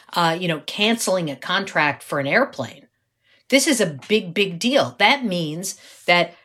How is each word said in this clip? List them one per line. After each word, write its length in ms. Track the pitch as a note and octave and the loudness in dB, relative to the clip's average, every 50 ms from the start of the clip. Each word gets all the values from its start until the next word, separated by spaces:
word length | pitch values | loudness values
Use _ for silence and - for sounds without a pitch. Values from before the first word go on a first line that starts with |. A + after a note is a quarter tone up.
| - - - | -20 -6 -2
uh, 240 | F3+ E3+ E3 E3 F3+ | 0 0 2 0 0
you 80 | F3+ | -2
know, 140 | E3+ D#3+ D3 - | -2 -2 -4 -6
canceling 640 | - - - G#3 A3 A3+ A3+ - A3 F#3 F#3 E3+ D3 | -8 -4 0 0 0 0 0 0 0 0 0 -2 -4
a 40 | C3+ | -6
contract 680 | - - - F3+ G3 G3 - - E3+ D3+ D3 C#3 - - | -8 -6 -4 -2 -2 -4 -2 0 0 0 0 0 -4 -8
for 160 | - D#3+ C#3+ | -6 -6 -4
an 80 | C3+ | -2
airplane. 600 | C#3 E3+ A3+ C#4 C4+ - - B2 - - - - _ _ _ _ _ _ _ _ _ _ _ _ - | 0 2 2 0 0 -2 -6 -10 -10 -10 -16 -20 _ _ _ _ _ _ _ _ _ _ _ _ 2
This 160 | B3+ C#4 C4+ | 2 4 4
is 160 | E4 C4+ A3+ | 4 2 2
a 160 | G3+ E3 C#3+ B2+ - | 0 0 -2 -6 -2
big, 260 | - G#3 A3 F#3+ F3 D3+ | 0 0 0 0 -2 -2
big 260 | G#3 G3+ F#3+ E3+ E3 | -2 -2 -2 -2 -4
deal." 360 | - A#3+ C#4+ B3+ C3+ B2 - - | -2 0 2 2 2 0 0 2
That 260 | G3 A3 C#4 C#4 B3+ | 4 4 4 2 0
means 500 | G#3 F3+ F3 E3 D3+ D3+ E3 F3 - - - - - - - - | -2 -2 -2 -4 -4 -6 -6 -8 -10 -10 -12 -18 -20 -20 -4 0
that 300 | - F3 F3 E3+ - - - | 2 4 4 2 0 -4 -12